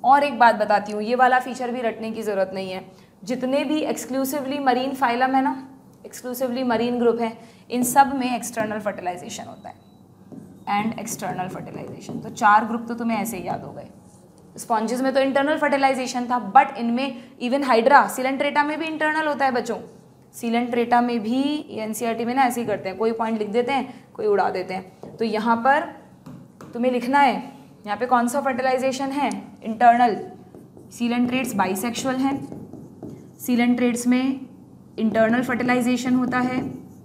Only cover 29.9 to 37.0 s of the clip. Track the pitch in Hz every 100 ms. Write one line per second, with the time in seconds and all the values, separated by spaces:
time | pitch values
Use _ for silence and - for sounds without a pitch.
29.9 | 240 247 185 - - - - - - -
30.9 | - 233 240 247 254 247 196 185 196 240
31.9 | 226 262 262 269 285 - - - - -
32.9 | - - - - - - 233 240 240 247
33.9 | 233 247 247 269 262 - - - - -
34.9 | - 220 220 220 240 254 240 247 247 240
35.9 | 247 254 254 247 247 247 254 - - -
36.9 | -